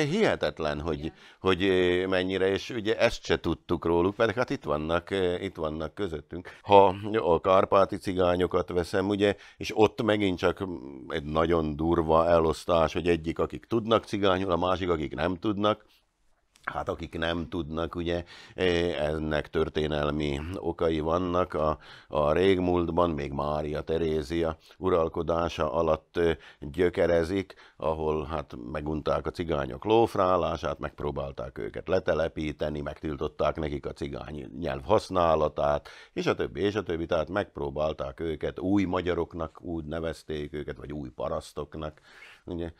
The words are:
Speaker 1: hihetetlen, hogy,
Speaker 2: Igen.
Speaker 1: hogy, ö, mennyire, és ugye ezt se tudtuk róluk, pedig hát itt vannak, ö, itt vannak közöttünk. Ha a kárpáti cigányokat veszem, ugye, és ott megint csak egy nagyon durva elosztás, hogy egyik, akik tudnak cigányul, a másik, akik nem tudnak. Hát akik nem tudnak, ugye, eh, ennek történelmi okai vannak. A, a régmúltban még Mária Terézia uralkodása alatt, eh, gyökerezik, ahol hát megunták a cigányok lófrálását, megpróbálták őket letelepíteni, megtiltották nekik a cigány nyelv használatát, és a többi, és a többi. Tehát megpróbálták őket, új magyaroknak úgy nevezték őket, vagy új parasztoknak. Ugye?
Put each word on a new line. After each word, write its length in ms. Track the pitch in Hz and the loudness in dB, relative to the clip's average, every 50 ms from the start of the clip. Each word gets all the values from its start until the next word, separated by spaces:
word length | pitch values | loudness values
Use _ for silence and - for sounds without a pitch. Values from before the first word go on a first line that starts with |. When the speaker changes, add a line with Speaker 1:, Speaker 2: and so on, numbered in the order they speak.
| 156 139 | 4 2
Speaker 1:
hihetetlen, 720 | 160 226 214 143 90 - - 78 76 - 80 76 73 76 | 2 2 4 2 2 2 0 -2 -2 -2 -2 -2 -2 -2
hogy, 180 | 73 85 78 71 | -2 -2 -2 -2
Speaker 2:
Igen. 140 | 76 78 - - - - - _ | -4 -8 -8 -12 -18 -20 -12 _
Speaker 1:
hogy, 240 | - 95 95 85 95 | 2 2 2 4 4
ö, 440 | 98 92 92 90 90 90 90 92 95 | 4 4 4 4 4 4 2 0 0
mennyire, 420 | 95 90 92 92 95 95 92 95 | 0 0 0 0 0 2 2 2
és 200 | 98 95 - - | 2 0 -2 -6
ugye 280 | 135 120 98 107 110 87 | -8 -4 -2 -2 2 2
ezt 260 | 107 117 - - - | 2 2 2 0 -2
se 160 | - 87 78 | 0 0 0
tudtuk 460 | - 87 80 - _ - 87 80 - | 0 -2 -4 -4 _ -4 -4 -2 0
róluk, 300 | 82 85 87 87 95 101 | 2 2 2 2 2 2
pedig 200 | - 117 113 98 | 2 0 0 2
hát 140 | 123 127 - | 0 -2 -2
itt 140 | 139 131 - | -4 -4 -2
vannak, 460 | 73 73 76 78 78 85 85 85 - | -2 -2 -2 0 0 -2 -2 -2 -2
ö, 260 | 98 98 92 90 87 | -2 0 0 0 -2
itt 200 | 90 95 98 - | -2 -4 -8 -6
vannak 380 | 87 80 78 78 80 78 78 - | -6 -6 -6 -4 -6 -8 -8 -6
közöttünk. 560 | - 104 90 78 76 73 _ - 87 90 - - - | -6 -6 -6 -6 -8 -10 _ -14 -14 -14 -14 -18 -10
Ha 340 | - - 101 98 98 98 92 101 104 104 104 | 2 8 10 10 10 8 6 2 -4 -2 -2
a 260 | 110 - 87 85 78 | 0 4 4 4 4
kárpáti 560 | - 95 95 95 101 - 101 98 95 - - 90 | 6 6 6 6 6 6 6 6 6 4 2 -2
cigányokat 720 | - 104 92 90 92 87 87 92 90 85 - 90 87 - | -4 -2 0 2 4 4 4 2 2 2 2 0 0 0
veszem, 380 | 90 87 85 - - 98 95 101 | -2 -2 -2 0 0 0 0 0
ugye, 260 | 104 98 104 104 98 - - - - - | 2 2 4 2 2 0 -6 -18 -16 -12
és 200 | 98 - - 110 | -10 -2 2 4
ott 240 | 107 101 - - | 4 4 4 2
megint 360 | 123 107 107 104 104 95 90 82 | 0 0 0 2 2 0 0 2
csak 260 | 95 90 85 - 101 92 87 62 64 67 69 65 65 65 | 0 0 0 0 -4 -8 -8 -10 -12 -14 -16 -16 -10 -8
egy 160 | 71 80 71 | -6 -6 -4
nagyon 520 | 76 76 80 85 82 85 82 80 78 76 | -2 0 2 2 4 2 2 0 0 -2
durva 520 | 71 78 82 85 82 80 78 80 80 82 85 | 0 0 2 2 2 4 4 4 6 6 6
elosztás, 680 | 87 85 82 80 76 - - - 87 82 80 76 - | 6 4 4 2 0 -2 -2 0 2 2 2 2 0
hogy 140 | 90 82 87 | -2 0 0
egyik, 320 | 85 82 78 82 78 - | 0 0 -2 -4 -4 -2
akik 260 | 82 78 - 71 - | -4 -4 -4 -8 -8
tudnak 380 | - 113 120 104 113 113 107 - | -4 -4 -4 0 2 0 0 0
cigányul, 480 | - - 104 98 98 92 92 95 98 | -2 -4 0 2 2 2 2 0 0
a 60 | 87 85 | 0 0
másik, 320 | 87 90 92 85 95 87 | 0 0 0 0 0 0
akik 260 | 85 80 76 65 - | 0 0 -2 -4 -4
nem 200 | - 78 87 92 82 | -2 -2 -2 -2 -2
tudnak. 460 | - 113 104 98 104 104 107 - - _ _ _ _ _ _ _ _ _ _ _ _ _ _ _ _ - | -2 -4 -2 0 0 0 0 0 -4 _ _ _ _ _ _ _ _ _ _ _ _ _ _ _ _ -8
Hát 180 | - 71 73 - | -6 -6 -6 -6
akik 280 | 90 - 82 76 - 85 | -6 -8 -8 -10 -6 -4
nem 320 | 82 82 85 87 80 76 | -2 -2 -2 -2 -4 -4
tudnak, 460 | - 87 80 71 78 80 82 82 - | -6 -6 -6 -4 -4 -4 -4 -4 -4
ugye, 280 | 87 82 82 85 87 87 - - - - - - | -4 -4 -2 -2 -4 -4 -8 -14 -20 -20 -14 -6
eh, 520 | - 92 90 87 85 85 87 78 69 76 76 | -2 0 2 2 2 2 0 0 -2 -2 -2
ennek 420 | 78 78 78 78 78 76 71 - | -2 -2 -2 -2 -2 -2 -4 -2
történelmi 920 | - 82 80 76 - 80 76 73 78 76 73 73 73 76 76 73 71 69 76 87 95 | -2 -2 -2 0 0 -2 -2 0 0 0 0 0 0 -2 -2 -2 -2 -4 -6 -6 -8
okai 440 | - - 85 85 - 87 80 82 78 | -6 -6 -6 -2 0 0 0 0 0
vannak. 540 | 76 80 80 90 92 87 87 90 90 - - | 0 0 0 0 0 0 0 0 -2 -2 -2
A, 240 | 80 78 78 76 - - - - - - - | -2 0 0 0 -2 -6 -16 -20 -20 -12 -4
a 240 | - 76 73 73 | -2 0 2 2
régmúltban 800 | 78 87 92 98 95 90 90 90 87 87 85 82 80 87 87 85 | 4 4 4 4 4 4 2 2 2 2 0 0 2 2 2 2
még 220 | 80 71 71 69 | 0 -2 -6 -6
Mária 500 | 67 69 71 76 76 76 78 76 73 76 | -6 -4 -4 -2 -2 -4 -4 -4 -6 -6
Terézia 760 | - - 80 82 82 80 78 78 73 73 82 85 82 80 80 - _ - - - | -4 -4 -2 -2 0 0 -2 -2 -2 -2 -2 -2 -2 -2 -4 -6 _ -20 -12 -6
uralkodása 960 | - 92 92 85 82 80 78 87 82 78 82 82 85 82 - - 80 76 62 | -2 0 2 2 2 0 -2 -4 -2 -2 0 0 0 0 -2 -2 -2 0 0
alatt, 440 | 82 82 80 78 78 - _ - 87 | 2 2 2 2 0 -2 _ -2 0
eh, 180 | 85 82 80 - - - - _ | 2 2 2 0 -6 -16 -18 _
gyökerezik, 920 | 73 73 71 82 90 87 - 95 87 85 85 85 82 82 98 98 92 - - - - - _ - | -14 -6 -2 0 0 2 2 2 2 4 4 2 2 2 0 -2 -4 -6 -10 -20 -20 -20 _ -6
ahol 460 | - 78 80 80 78 78 78 78 76 | -2 -2 -2 0 0 -2 -2 -2 -4
hát 300 | 76 80 76 71 - - 62 58 62 | -4 -6 -6 -8 -8 -12 -14 -12 -10
megunták 540 | 76 76 73 76 78 76 69 - 73 78 71 | -8 -6 -6 -4 -4 -4 -2 0 -2 0 -2
a 60 | - | -4
cigányok 540 | - - 90 80 80 71 71 65 62 71 - | -6 -4 -4 -2 -2 -2 -2 -4 -6 -6 0
lófrálását, 960 | 101 110 117 117 104 - 98 95 92 92 90 82 80 85 80 - 73 78 - | 2 4 4 4 4 2 2 2 4 4 2 2 0 -2 -4 -4 -6 -6 -6
megpróbálták 800 | - 71 - - - 73 69 69 67 69 67 - 58 67 - - | -8 -10 -8 -6 -6 -4 -4 -4 -6 -8 -8 -10 -12 -12 -10 -10
őket 300 | 53 53 - 57 - - | -10 -8 -8 -10 -4 -2
letelepíteni, 960 | 90 95 - - 82 78 80 82 - 78 78 78 71 - 82 76 76 76 | -2 0 0 0 0 0 0 -2 -4 -4 -6 -6 -4 -4 -4 -4 -4 -4
megtiltották 720 | 71 71 71 - - 80 76 67 80 73 - - 78 76 73 | -6 -8 -8 -8 -6 -6 -4 -4 -6 -6 -4 -2 -2 -2 0
nekik 300 | 82 78 76 71 69 - | -2 -4 -4 -4 -6 -8
a 80 | - - | -10 -10
cigány 560 | - - 71 69 60 60 - 78 73 64 57 58 69 | -8 -10 -8 -8 -10 -10 -10 -12 -12 -12 -12 -10 -8
nyelv 240 | 85 76 65 69 67 | -6 -6 -6 -6 0
használatát, 1080 | 82 104 104 - - 95 90 87 82 80 78 78 76 - - 71 73 73 73 - - - - - - - | 2 2 2 2 0 2 4 4 6 6 4 4 2 0 0 0 2 0 0 -2 -8 -18 -20 -20 -12 -8
és 120 | - 180 | -4 -2
a 100 | 156 101 | 0 0
többi, 260 | 82 82 69 65 69 | 0 -2 -4 -2 -2
és 140 | 92 104 98 | -2 -2 0
a 80 | 107 92 | -2 -4
többi. 220 | 87 85 80 82 | -4 -4 -4 -2
Tehát 240 | 80 90 82 78 76 | -2 0 -2 -2 -2
megpróbálták 880 | 90 104 95 - - 76 73 71 69 73 76 78 76 - 69 69 69 - | -2 -4 -4 -4 -6 -6 -6 -4 -2 -2 -2 -2 -2 -4 -8 -10 -8 -6
őket, 400 | 82 82 78 76 - 76 71 - | -6 -6 -4 -4 -6 -6 -6 -4
új 240 | 87 92 101 101 95 | 0 2 2 2 2
magyaroknak 800 | 87 90 90 85 87 85 82 82 - - 85 82 78 - - | 2 0 0 0 0 -2 -2 -2 -4 -6 -8 -8 -8 -10 -12
úgy 240 | - 87 85 82 78 | -10 -8 -8 -6 -6
nevezték 680 | 76 80 82 82 82 80 - - - 78 76 73 71 73 | -6 -6 -6 -4 -6 -6 -8 -10 -8 -8 -8 -8 -8 -8
őket, 240 | 73 71 69 - - | -8 -8 -8 -10 -12
vagy 140 | - - 73 | -12 -12 -10
új 160 | 76 69 62 | -10 -10 -10
parasztoknak. 920 | 64 - 60 73 80 80 - - - - 71 - - 78 78 78 78 _ _ - - - - - - - _ | -8 -8 -6 -6 -6 -6 -8 -10 -10 -10 -10 -10 -10 -10 -10 -10 -12 _ _ -20 -20 -20 -20 -20 -20 -18 _
Ugye? 260 | - 87 82 85 82 - _ | -10 -8 -8 -8 -8 -10 _